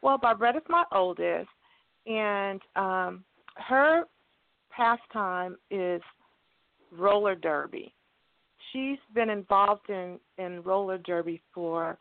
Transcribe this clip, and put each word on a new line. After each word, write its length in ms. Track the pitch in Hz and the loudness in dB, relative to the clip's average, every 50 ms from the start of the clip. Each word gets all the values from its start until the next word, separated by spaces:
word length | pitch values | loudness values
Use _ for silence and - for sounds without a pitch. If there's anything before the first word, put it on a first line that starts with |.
Well, 160 | - 269 269 | 4 4 2
Barbetta's 460 | 269 262 240 226 214 220 240 240 302 311 - | 4 4 2 2 4 2 2 2 2 -2 0
my 140 | 339 339 339 339 | 2 2 2 2
oldest, 580 | - 202 190 180 180 175 175 175 170 165 175 - _ _ _ _ _ _ _ _ _ _ _ | 2 0 2 2 0 -2 -2 -2 -2 -2 -4 -8 _ _ _ _ _ _ _ _ _ _ _
and, 560 | - 226 220 214 208 208 202 196 196 196 196 - _ _ | -6 -4 -2 -2 -2 -2 -2 -2 -4 -4 -8 -10 _ _
um, 480 | - 196 190 185 185 185 180 180 185 185 _ _ _ _ _ - | -4 -2 -2 0 -2 -2 -4 -6 -10 -16 _ _ _ _ _ -20
her 480 | - - - 254 262 277 302 320 330 339 - _ _ _ _ _ _ _ _ _ _ _ _ | -18 -8 0 2 4 6 6 4 4 2 -2 _ _ _ _ _ _ _ _ _ _ _ _
pastime 880 | _ - 247 233 233 240 233 _ - 220 208 190 180 180 180 185 180 - _ _ | _ 0 2 2 2 2 -2 _ -6 -4 -4 -2 -2 -4 -4 -6 -8 -12 _ _
is 300 | - 202 185 180 180 170 170 - - _ _ _ _ _ _ _ _ _ _ _ _ _ _ _ | -4 -4 -2 -2 -2 -4 -6 -10 -20 _ _ _ _ _ _ _ _ _ _ _ _ _ _ _
roller 440 | - 165 175 196 202 208 202 208 190 | -12 0 2 4 4 4 4 2 0
derby. 580 | 175 160 165 156 147 143 143 - - - - _ _ _ _ _ _ _ _ _ _ _ _ _ _ - - | 0 -2 -2 -2 -2 -2 -4 -8 -12 -14 -14 _ _ _ _ _ _ _ _ _ _ _ _ _ _ -20 -14
She's 280 | - 262 262 269 277 269 _ _ 214 | -10 -8 -6 -4 -6 -6 _ _ -2
been 160 | 220 233 220 | -2 0 0
involved 600 | 214 208 196 185 208 196 202 202 208 208 _ - | 0 -4 -2 _ 4 4 6 6 4 0 _ -8
in, 300 | 208 190 180 180 180 - _ _ _ | -8 -8 -6 -10 -12 -14 _ _ _
in 240 | _ 185 180 180 175 170 | _ -10 -10 -10 -10 -4
roller 340 | 180 190 196 202 196 190 | -2 -2 0 0 -2 -4
derby 440 | 185 175 - 180 170 165 165 170 165 _ _ _ | -6 -6 -4 -4 -4 -2 -4 -6 -10 _ _ _
for 440 | - 175 165 165 165 165 165 165 - | -8 -6 -4 -4 -4 -4 -4 -6 -8